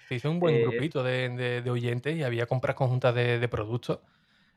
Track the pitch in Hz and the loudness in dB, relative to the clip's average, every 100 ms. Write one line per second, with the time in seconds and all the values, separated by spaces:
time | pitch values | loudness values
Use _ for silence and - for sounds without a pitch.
0 | - 127 147 170 175 147 117 117 147 147 | -8 -4 -2 2 4 4 2 0 -2 -2
1 | 127 127 127 123 123 123 123 123 120 120 | 0 0 -2 -2 -2 -2 -2 0 0 -2
2 | 139 165 135 117 117 131 - 127 131 127 | -2 -2 -2 -2 0 0 0 0 2 2
3 | 127 120 120 120 120 - 107 120 - 151 | 2 2 2 2 0 -2 -4 -6 -4 -6
4 | - _ _ _ _ | -6 _ _ _ _